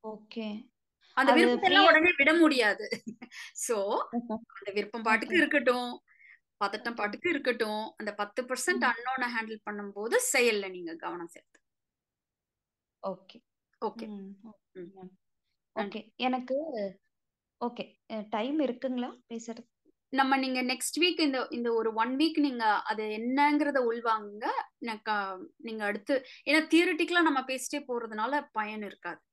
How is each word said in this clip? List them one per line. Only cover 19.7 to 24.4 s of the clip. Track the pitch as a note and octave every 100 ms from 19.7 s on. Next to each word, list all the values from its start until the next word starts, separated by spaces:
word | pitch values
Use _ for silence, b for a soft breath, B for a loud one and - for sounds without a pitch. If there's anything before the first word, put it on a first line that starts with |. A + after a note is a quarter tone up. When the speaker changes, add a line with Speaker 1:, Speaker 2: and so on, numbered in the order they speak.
| _ _ _ _
Speaker 2:
நம்ம | C4 C4+ C4+
நீங்க | C4 B3+
next | B3 B3+ - -
week | F4 F4
இந்த, | D#4 B3+ A#3
இந்த | A#3+ A#3
ஒரு | A3+ A3
one | A3 A3+ C4
week | D#4 D#4
நீங்க | C#4+ A#3+ A3+ G#3
அது | - G#3+
என்னங்கிறத | G#3+ G#3+ A#3 C4 D4 D4 C#4+ C#4
உள்வாங்குங்க. | A#3+ A#3 A#3 A3 G#3 G#3